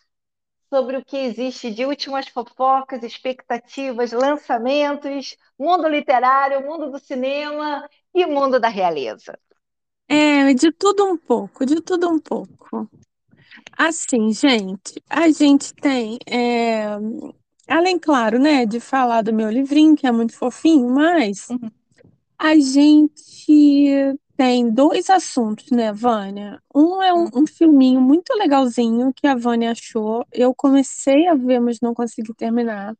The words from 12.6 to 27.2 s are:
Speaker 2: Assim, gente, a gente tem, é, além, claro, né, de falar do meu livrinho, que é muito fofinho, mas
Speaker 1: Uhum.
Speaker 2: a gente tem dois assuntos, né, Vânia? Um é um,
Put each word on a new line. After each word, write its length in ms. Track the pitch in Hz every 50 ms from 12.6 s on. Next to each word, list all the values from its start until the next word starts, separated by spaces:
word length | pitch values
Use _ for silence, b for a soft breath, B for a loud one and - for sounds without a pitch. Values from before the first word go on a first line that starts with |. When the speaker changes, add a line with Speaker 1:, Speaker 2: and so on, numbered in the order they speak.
| _ - - 226 - - _ _ _ _ _ _ _ _ _ b b b b b b b - -
Speaker 2:
Assim, 540 | 285 330 320 - - - - 233 214 220 214
gente, 680 | - - 285 247 220 196 190 190 - - - - - - _
a 200 | - 294 339 330
gente 440 | 302 - 302 285 285 277 - - -
tem, 440 | _ - 285 269 254 226 214 220 247 -
é, 600 | - 285 247 240 240 240 233 233 233 226 220 214 208 208 208 208 214 240 - - - - _ _ _ _ _ _ -
além, 320 | 269 320 349 370 370 320
claro, 400 | - 311 294 254 226 214 214 254
né, 260 | 269 311 302 269 240
de 140 | 208 220 233
falar 420 | - - - 262 254 240 233 226
do 120 | 214 220 220
meu 160 | 220 220 214
livrinho, 460 | 214 254 277 269 285 302 302 311 302
que 120 | 294 - 254
é 40 |
muito 220 | 233 226 233 226 -
fofinho, 560 | - - 247 - - - 320 330 285 240 247
mas 600 | 254 277 302 330 359 330 240 202 202 - - -
Speaker 1:
Uhum. 220 | 240 247 233 220 - _ _ _ _ _ _ _ _ _ _ _ _ _
Speaker 2:
a 180 | - 311 320
gente 1600 | 311 277 262 262 285 294 302 302 302 302 302 - - _ - - - - - 302 302 294 294 285 285 285 277 277 277 269 269 269 - - _ _ -
tem 320 | 254 254 247 247 240 233
dois 380 | 220 247 277 320 381 370 349 -
assuntos, 600 | 381 370 - - - 269 233 214 214 - - -
né, 200 | 247 240 226 214
Vânia? 680 | 208 208 226 247 226 214 196 196 202 202 208 208 - - _ _ _
Um 280 | 277 302 339 370 381
é 120 | 381 370 349
um, 100 | 339